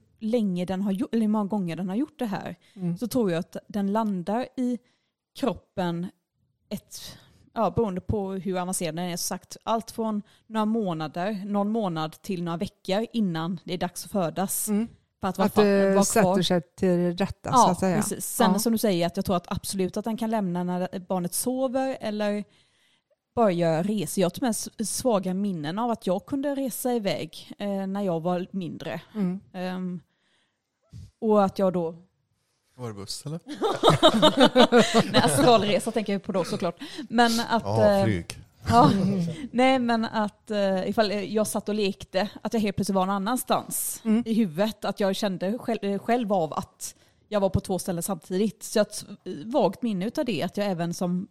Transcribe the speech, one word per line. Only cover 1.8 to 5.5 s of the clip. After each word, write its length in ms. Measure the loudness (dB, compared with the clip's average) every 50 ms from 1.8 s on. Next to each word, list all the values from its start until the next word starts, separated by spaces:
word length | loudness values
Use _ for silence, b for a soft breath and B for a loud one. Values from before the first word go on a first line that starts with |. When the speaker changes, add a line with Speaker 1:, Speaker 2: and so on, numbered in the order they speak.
| -6 -4
Speaker 1:
har 80 | -2
gjort 220 | -2 -4 -4 -4 -8
det 80 | -6
här, 300 | -4 -4 -6 -6 -8 -12 -12 b b b
Speaker 2:
Mm. 240 | -6 -4 -4 -4 -4
Speaker 1:
så 100 | -6 -2
tror 220 | 0 0 2 2
jag 80 | 0 -2
att 180 | -4 -6 -10 -16 -16 _
den 240 | -4 -4 -2 0 0
landar 540 | 0 0 0 -2 -4 -2 -2 -2 -2 -4 -6 -4
i 220 | -4 -2 -2 -2 -4 -8 _ _ _ _ _ _ _ _ _ _ -4
kroppen 680 | -2 -2